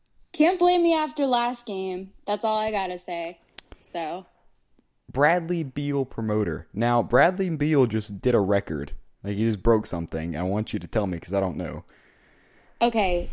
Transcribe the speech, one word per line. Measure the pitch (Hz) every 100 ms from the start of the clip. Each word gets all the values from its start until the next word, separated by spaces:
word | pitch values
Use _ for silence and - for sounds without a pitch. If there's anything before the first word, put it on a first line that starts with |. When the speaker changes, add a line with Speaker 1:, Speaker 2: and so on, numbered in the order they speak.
| _ _ -
Speaker 1:
Can't | - 320 359
blame | 359 359
me | 339
after | 320 302 302 269
last | 240 240 247 -
game. | 190 190 185 190 - -
That's | 208
all | 220 214
I | 220
gotta | 208 185 180
say. | - 170 170 185 _ - _ - -
So. | 175 156 180 - _ _ _ _ _ _ _ -
Speaker 2:
Bradley | 131 147 175 165 175
Beal | 143 147 143 143 131
promoter. | - 110 107 90 80 -
Now, | - 120 120
Bradley | 95 120 165 185 185
Beal | 151 151 147
just | 120 110 - 98
did | 123
a | 113
record. | 98 101 - 76 - - - _
Like, | 101 101
he |
just | 113 101
broke | 117 110
something. | - 85 82 80 85 80
I |
want | 92 104 107
you | 101
to | 85
tell | 113 98
me | 85
'cause | -
I | 98
don't | 95 80
know. | 80 76 - _ _ _ _ _ _ _ _ -
Speaker 1:
Okay, | 240 226 190 175 170